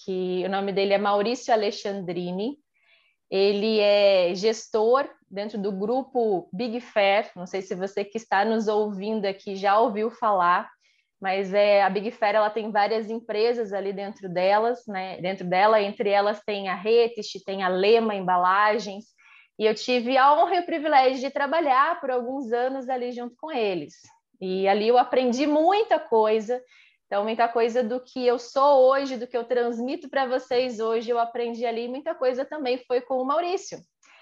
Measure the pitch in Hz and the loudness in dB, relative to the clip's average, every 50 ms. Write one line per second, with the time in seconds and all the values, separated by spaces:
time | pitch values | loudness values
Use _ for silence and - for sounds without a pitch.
0 | - - 185 185 185 185 180 185 175 185 196 196 196 202 190 196 196 202 196 202 | -10 -8 -6 -4 -4 -4 -4 -2 -2 -2 -2 -4 -4 -2 0 0 2 2 2 2
1 | 208 202 208 208 208 226 247 247 - - 240 220 208 214 220 - - 214 196 202 | 2 2 0 0 0 -2 -4 -4 -2 0 0 0 0 -2 -4 -6 -8 -8 -8 -8
2 | 180 175 170 180 180 175 180 185 208 254 294 _ _ _ _ _ _ _ _ _ | -8 -8 -8 -6 -6 -6 -6 -6 -6 -8 -8 _ _ _ _ _ _ _ _ _
3 | _ _ _ _ _ - - 196 196 202 202 202 202 220 220 214 202 202 202 208 | _ _ _ _ _ -6 -2 0 2 2 2 0 0 0 2 2 4 4 4 6
4 | 202 202 196 185 175 170 175 185 196 226 226 226 - - - 220 214 226 247 269 | 6 6 4 4 2 2 0 0 0 -2 -2 -2 -6 -4 0 2 4 4 4 2
5 | 294 311 - _ _ - 185 196 208 226 - 208 190 208 196 190 202 220 247 269 | 2 -2 -8 _ _ -14 -12 -10 -10 -8 -6 -6 -6 -4 -4 -4 -4 -2 -2 -2
6 | 262 - - 247 233 220 196 170 165 - - 180 247 240 220 247 240 - - 220 | -4 -4 -2 -2 0 0 0 -2 -4 -6 -8 -6 -6 -4 -6 -8 -8 -4 0 2
7 | 202 196 196 214 214 - - 185 175 180 - 190 190 - 202 180 190 196 - 196 | 2 4 4 2 0 -2 -8 -14 -12 -8 -8 -8 -8 -6 -8 -6 -6 -6 -6 -6
8 | 202 202 - 226 - - 202 190 202 226 226 226 214 214 214 208 214 214 208 185 | -8 -6 -8 -10 -4 0 0 2 2 2 0 0 0 0 0 0 0 -2 -4 -6
9 | 196 214 220 220 202 196 196 196 - 208 196 196 190 202 196 214 233 262 196 208 | -6 -4 -4 -2 -2 -4 -6 -6 -8 -10 -8 -2 0 2 4 4 4 2 0 -2
10 | 214 233 226 - 247 214 208 185 175 175 175 196 233 - _ _ _ _ _ _ | -4 -4 -4 -2 0 0 2 2 4 4 2 2 0 -6 _ _ _ _ _ _
11 | _ _ _ - 196 190 185 196 202 185 190 202 202 208 202 202 196 190 190 208 | _ _ _ -8 -4 -4 -2 -2 -2 0 2 2 4 6 6 4 4 4 0 -2
12 | 196 226 247 - 220 208 208 220 214 214 214 226 208 226 208 214 202 208 220 220 | -4 -6 -4 -2 0 2 2 2 2 0 -2 -4 -6 -2 0 0 0 2 0 -2
13 | 220 202 226 233 233 - 208 208 214 240 247 233 226 196 202 196 196 196 196 196 | -4 -4 -8 -10 -8 -4 -2 0 2 2 0 0 -4 -4 -4 -6 -4 -6 -6 -6
14 | 202 196 214 - 196 185 170 180 180 190 202 214 220 233 247 247 - 220 202 185 | -8 -10 -12 -12 -10 -6 -2 0 2 4 4 4 2 0 -2 -4 -8 -10 -8 -8
15 | 185 190 175 - 160 180 190 190 185 175 180 185 202 214 226 220 202 202 202 - | -8 -8 -10 -6 -6 -6 -6 -4 -4 0 2 4 4 6 4 4 2 0 -4 -2
16 | 202 202 202 202 202 208 214 214 - - 208 196 196 190 185 196 185 214 226 233 | -2 0 2 2 2 0 -2 -4 -6 -8 -8 -6 -6 -6 -6 -4 0 2 4 4
17 | 233 226 233 214 202 - - 190 - - 190 196 196 180 185 185 196 208 233 233 | 4 2 -2 -8 -12 -12 -12 -14 -10 -8 -6 -2 -2 0 0 2 4 4 4 4
18 | 226 220 208 196 185 175 180 180 180 180 190 202 208 214 220 233 185 202 190 202 | 4 2 -2 -2 -2 0 2 2 4 4 4 4 4 2 2 0 -4 -8 -12 -14
19 | 226 _ _ _ _ _ - _ _ _ _ - 214 214 214 214 - - 247 247 | -16 _ _ _ _ _ -20 _ _ _ _ 0 0 0 0 0 -2 0 0 0
20 | 226 247 269 262 262 277 302 311 349 349 359 359 349 349 330 320 294 320 302 269 | 0 2 4 4 6 6 6 4 4 2 2 0 0 -2 -4 -2 0 2 4 4
21 | 262 254 262 269 247 277 277 294 285 269 302 330 330 285 247 254 285 320 349 349 | 4 4 2 -2 -6 -6 -4 -4 -2 0 0 0 2 2 4 4 4 2 0 -4
22 | - 247 247 247 233 247 269 277 277 220 233 240 247 262 269 269 247 247 262 247 | -4 -4 -4 -4 -4 -6 -8 -8 -6 -4 -2 -2 -2 -2 -4 -6 -6 -6 -6 -6
23 | 240 247 247 240 240 240 240 - - 320 320 247 220 202 185 165 147 - - - | -6 -8 -8 -10 -12 -12 -14 -14 -12 -8 -4 -2 -2 -2 -2 -4 -8 -10 -16 -20
24 | _ - _ _ _ _ _ - 185 185 185 190 190 190 202 208 208 226 247 247 | _ -20 _ _ _ _ _ -10 -8 -6 -4 0 2 2 2 2 2 4 4 4
25 | 247 - - 247 254 247 233 254 294 294 294 302 311 349 392 415 453 - 339 311 | 4 2 2 0 0 0 0 0 0 2 2 4 4 4 4 2 2 0 0 -2
26 | 311 - 233 220 214 214 214 220 208 208 247 254 - _ _ - _ _ _ _ | 0 2 2 2 4 4 2 0 -2 -4 -8 -8 -8 _ _ -20 _ _ _ _
27 | _ - 202 202 208 220 220 226 233 233 - 240 226 240 226 254 254 214 247 254 | _ -6 -4 -2 -2 -2 0 0 0 0 2 0 0 2 0 0 -2 -2 -4 -8
28 | 254 - - 262 247 240 240 254 - - - 269 269 294 285 262 262 254 269 269 | -8 -10 -6 -2 0 0 0 0 -4 -4 0 2 4 6 6 8 6 6 6 4
29 | 277 262 262 226 240 247 - 240 233 233 254 247 240 240 240 226 240 254 302 - | 0 -4 -6 -8 -8 -6 -6 -6 -4 -2 0 0 0 -2 -2 -4 -6 -6 -6 -8
30 | 294 269 - 277 269 247 254 - - - 254 240 254 254 233 208 226 220 226 233 | -8 -4 -2 -2 -2 0 -2 -4 -2 -2 0 0 0 -2 -4 -4 -2 -2 -2 -2
31 | 233 226 240 233 233 233 240 247 240 233 233 226 240 233 233 226 233 240 254 269 | -2 -2 0 0 -2 -2 -2 -6 -6 -6 -4 -4 -4 -4 -4 -4 -6 -6 -8 -8
32 | 302 330 - 226 254 254 262 240 277 - 302 311 277 247 247 254 - - 247 262 | -6 -8 -4 -2 -2 -2 0 -2 -6 -8 -6 -6 -2 -2 -4 -4 -4 -4 -4 -4
33 | 254 - 269 254 254 262 285 320 349 349 370 359 - - - - - _ _ _ | -2 -2 -4 -2 -2 0 0 0 0 -2 -4 -4 -6 -8 -16 -16 -18 _ _ _
34 | _ _ - - | _ _ -20 -20